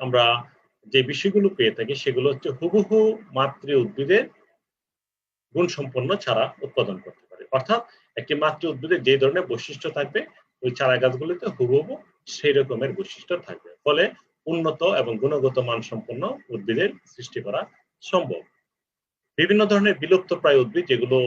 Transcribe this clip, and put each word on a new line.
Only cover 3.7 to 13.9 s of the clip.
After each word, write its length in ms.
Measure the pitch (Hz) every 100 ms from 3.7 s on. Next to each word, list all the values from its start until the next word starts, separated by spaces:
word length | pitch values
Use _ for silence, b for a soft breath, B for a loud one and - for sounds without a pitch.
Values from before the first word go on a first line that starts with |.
উদ্ভিদের 500 | 143 110 135 139 196 277 - _ _ _ _ _ _ _ _ _ _ _
গুণসম্পন্ন 560 | 151 175 143 135 127 127 202
চারা 280 | - 110 127 -
উৎপাদন 340 | 135 - 101 92
করতে 260 | 90 - _
পারে, 140 | - -
অর্থাৎ 320 | 131 127 233 - b b -
একটি 180 | 127
মাতৃ 300 | 147 151 151 165
উদ্ভিদের 340 | 139 156 170
যে 120 | 127 135
ধরনের 280 | 135 170 -
বৈশিষ্ট্য 440 | 110 - 143 160
থাকবে 300 | 147 143 202 311 b _ _
ওই 80 | 127
চারা 260 | 123 135 123
গাছগুলিতে 500 | 127 127 156 175 226
হুবহু 480 | - 123 139 170 285 - _ -
সেই 260 | - 147
রকমের 380 | 139 131 117 135
বৈশিষ্ট্য 440 | - 196 - - 175
থাকবে, 340 | - 90 - -
ফলে 200 | 147